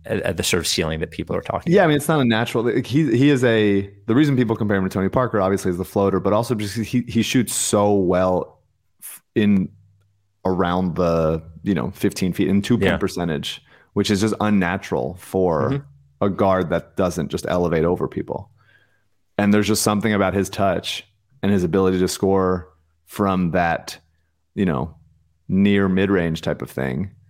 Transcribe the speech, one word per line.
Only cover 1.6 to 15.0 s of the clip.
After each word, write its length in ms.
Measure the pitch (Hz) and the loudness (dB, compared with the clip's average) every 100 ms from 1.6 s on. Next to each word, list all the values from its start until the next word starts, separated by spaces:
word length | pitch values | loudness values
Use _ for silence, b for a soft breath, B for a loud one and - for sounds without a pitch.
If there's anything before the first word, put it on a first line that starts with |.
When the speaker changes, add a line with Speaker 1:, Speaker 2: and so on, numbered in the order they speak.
| 170 | 2
Speaker 2:
Yeah, 80 | 196 | 2
Speaker 1:
about. 40 | |
Speaker 2:
I 40 | 170 | 4
mean, 80 | 147 | 2
it's 120 | 147 | 0
not 120 | 156 | 0
a 40 | |
natural, 400 | 120 110 117 120 | 2 0 0 -2
like, 220 | 117 131 - | 0 -2 0
he, 300 | 135 151 120 | 0 2 4
he 140 | 143 | 4
is 140 | 135 | 4
a, 440 | 123 110 104 98 98 - - | 4 4 4 2 -2 -8 0
the 80 | |
reason 220 | 120 151 127 | 2 4 2
people 200 | 110 110 | 0 0
compare 200 | 107 98 | 0 0
him 80 | |
to 60 | 95 | 0
Tony 180 | 98 95 | 0 0
Parker, 320 | 131 123 107 | 0 -2 0
obviously, 300 | 95 98 98 | 0 0 -2
is 80 | 87 | -4
the 60 | |
floater, 360 | 92 104 98 92 | -4 0 0 0
but 120 | 95 | 0
also 220 | 104 120 | 0 -2
just 220 | 110 101 107 | -4 -6 -6
he, 260 | 104 123 120 | -4 -4 -2
he 140 | 113 | -2
shoots 320 | 107 131 107 | 0 0 0
so 400 | - - 104 104 | -4 -2 2 2
well 680 | 101 90 90 92 90 - - _ _ _ _ | 2 2 2 2 0 -4 -14 _ _ _ _
f-, 220 | - - _ | -20 -20 _
in 340 | 117 104 98 90 - _ _ _ _ _ _ | 0 2 2 0 -8 _ _ _ _ _ _
around 520 | 95 90 90 90 92 80 | -2 0 0 0 -2 0
the, 440 | 87 82 80 80 - - | 0 2 0 -2 -6 -8
you 100 | 95 | -2
know, 200 | 85 60 | -2 -4
fifteen 400 | - 101 - 92 | -2 -4 -2 -4
feet 160 | 85 87 | 0 0
in 120 | 98 | 0
two-point 300 | 101 120 95 | 2 2 2
Speaker 1:
Yeah. 60 | 85 | 0
Speaker 2:
percentage, 680 | 98 90 85 73 - - b b b | -2 -4 -4 -4 -6 -12 b b b
which 180 | 101 101 | -2 0
is 100 | 190 | 2
just 140 | 110 - | 0 0
unnatural 720 | 104 101 87 98 - 76 | 0 2 0 -2 -4 -4